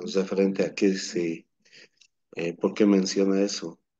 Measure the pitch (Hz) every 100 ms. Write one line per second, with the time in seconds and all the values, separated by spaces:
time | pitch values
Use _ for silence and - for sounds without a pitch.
0 | 90 95 95 98 98 98 85 - 101 95
1 | - 90 85 82 - _ _ - - _
2 | _ _ _ - 85 85 98 95 104 98
3 | 92 98 98 98 101 - 82 - _